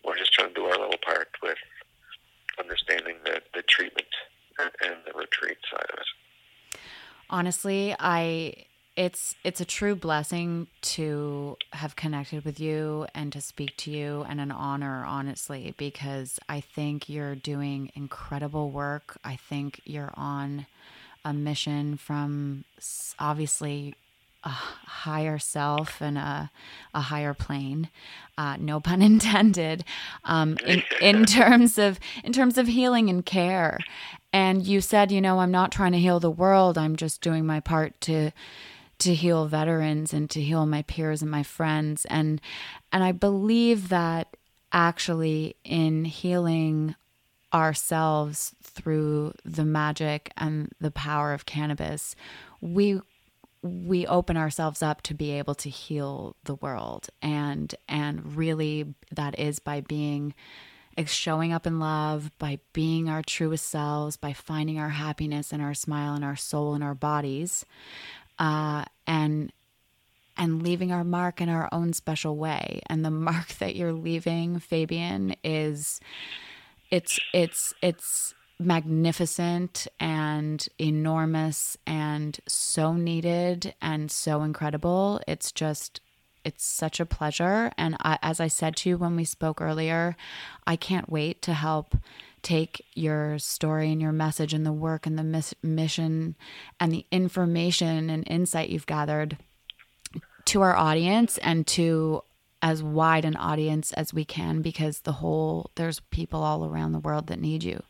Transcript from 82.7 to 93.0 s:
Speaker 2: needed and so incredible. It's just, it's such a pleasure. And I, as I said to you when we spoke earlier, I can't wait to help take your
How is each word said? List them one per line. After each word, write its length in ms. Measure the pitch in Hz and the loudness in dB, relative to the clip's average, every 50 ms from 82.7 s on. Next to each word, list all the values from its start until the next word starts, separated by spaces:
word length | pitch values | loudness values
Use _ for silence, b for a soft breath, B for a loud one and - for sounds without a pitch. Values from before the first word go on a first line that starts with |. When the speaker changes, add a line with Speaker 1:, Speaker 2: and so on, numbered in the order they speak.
| - - 156 160 | 0 2 2 2
Speaker 2:
needed 800 | 165 170 170 170 170 165 165 175 170 175 175 180 180 175 180 196 - _ | 2 2 0 0 0 0 0 0 0 2 2 0 0 -2 -6 -10 -8 _
and 280 | - 160 156 151 151 151 | -4 -2 -2 -2 -4 -4
so 300 | - - - 160 151 147 | -4 -4 0 0 0 0
incredible. 760 | 151 151 151 - 156 151 151 151 156 175 180 185 196 202 208 - - | 0 -2 -2 -2 -4 -4 -2 -2 0 2 2 2 2 2 0 -2 -4
It's 240 | - 156 - - - | -6 -6 -4 -6 -8
just, 500 | - - 160 156 151 - - - _ - _ _ _ _ _ _ _ _ _ | -4 -2 -2 -2 -2 -4 -8 -12 _ -16 _ _ _ _ _ _ _ _ _
it's 200 | 156 - - - | -10 -8 -6 -6
such 360 | - - - 160 156 - - | -4 -2 -2 -2 -4 -2 -4
a 60 | 170 | -2
pleasure. 640 | 165 - - 160 151 143 - 170 180 196 220 233 233 - | -2 -2 -2 -2 -2 0 0 2 2 2 2 0 0 -2
And 200 | - 165 160 160 - | -2 -2 -2 -2 0
I, 180 | - 156 156 - | 0 0 0 0
as 160 | - 156 160 - | 0 -2 0 0
I 100 | 165 160 | 0 0
said 280 | - - 165 160 160 | 0 0 0 -2 -2
to 120 | - - 185 | 0 0 0
you 80 | 180 170 | 0 2
when 180 | 180 170 170 | 2 0 0
we 80 | 170 165 | 0 0
spoke 360 | 160 - _ 160 160 151 - | -2 -2 _ -2 -2 -2 -2
earlier, 560 | 160 156 156 160 160 160 165 165 170 175 175 B B B B B B B B B B | -2 -2 -2 0 0 0 2 2 0 0 -2 B B B B B B B B B B
I 100 | - 170 | -2 0
can't 340 | 170 - - 185 175 - - | 0 0 -2 -2 -2 -2 -2
wait 320 | 160 151 151 160 - _ | -2 -2 -2 -2 -4 _
to 100 | - - | -2 -2
help 440 | 165 147 151 156 160 156 147 _ - - B B B B B B B B | -2 0 0 0 0 -2 0 _ -2 -2 B B B B B B B B
take 420 | - - 170 160 160 - - - - _ _ | -2 0 2 2 0 -2 -6 -16 -16 _ _
your 440 | - | -2